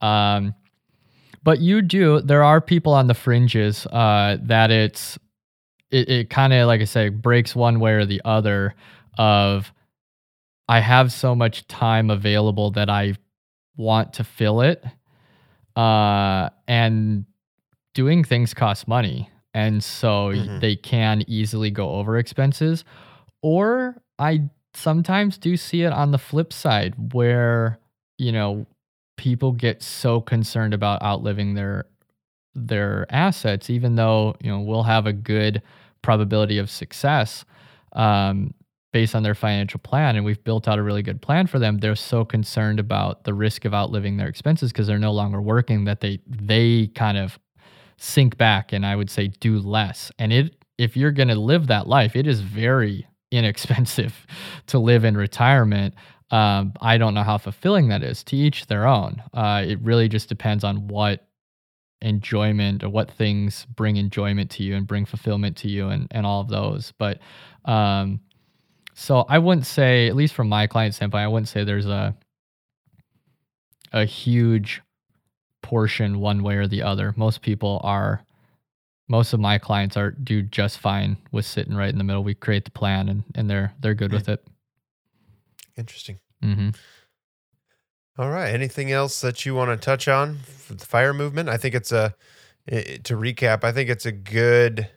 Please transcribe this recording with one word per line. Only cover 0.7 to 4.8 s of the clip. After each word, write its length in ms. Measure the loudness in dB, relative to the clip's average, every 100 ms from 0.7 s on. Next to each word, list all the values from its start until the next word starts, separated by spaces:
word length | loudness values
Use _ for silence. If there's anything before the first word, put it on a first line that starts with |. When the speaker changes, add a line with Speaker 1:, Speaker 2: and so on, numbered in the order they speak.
| _ _ _ _ _ _ -4
Speaker 1:
but 160 | 2 4
you 200 | 4 2
do, 360 | 2 4 4 4
there 220 | 4 6
are 160 | 8 6
people 340 | 4 2 4
on 140 | 4 4
the 60 |
fringes, 720 | 2 2 4 4 4 0 0 -4
uh, 500 | 0 4 4 2 0
that 300 | 2 4 6
it's, 480 | 4